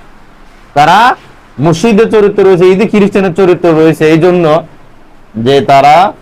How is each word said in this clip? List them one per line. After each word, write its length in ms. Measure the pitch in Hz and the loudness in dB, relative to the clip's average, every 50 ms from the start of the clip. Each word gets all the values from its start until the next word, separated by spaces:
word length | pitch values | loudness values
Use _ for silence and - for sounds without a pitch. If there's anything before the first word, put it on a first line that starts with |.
| - - - - - - - - - - - - - - - | -20 -20 -20 -20 -20 -20 -20 -20 -20 -20 -20 -20 -18 -8 -4
তারা 420 | 143 151 156 180 208 233 254 - - - - - - _ - - - | -2 0 2 2 2 2 0 -2 -4 -10 -20 -20 -20 _ -16 -8 -4
মুর্শিদের 500 | 135 170 165 165 - 233 214 202 226 185 | -2 -2 -2 -2 -2 -2 0 0 0 0
চরিত্র 320 | 226 214 208 196 202 208 | 0 0 0 0 0 0
রয়েছে, 240 | 190 190 190 165 185 | 0 2 2 2 2
ইহুদি 220 | 185 190 185 220 - | 0 0 0 -2 -2
খ্রিস্টানের 460 | - 208 202 190 - 202 190 190 160 | -2 0 -2 0 -2 -2 -4 -2 -2
চরিত্র 340 | 196 196 175 175 147 - 170 | -2 0 0 0 0 0 -2
রয়েছে, 420 | 160 156 160 165 156 - 160 156 | 0 2 0 0 0 0 0 0
এই 80 | 165 156 | 0 0
জন্য 440 | 160 180 175 180 165 151 151 165 160 - - - - - - - - - - - - - - | 0 0 0 0 0 0 -2 -2 -4 -8 -20 -20 -20 -20 -20 -20 -20 -20 -20 -20 -20 -16 -10
যে 240 | 107 113 127 139 139 | -6 -2 0 0 0
তারা 520 | - - 139 139 139 143 151 170 190 - - - | 0 0 2 2 4 4 2 2 0 -2 -4 -10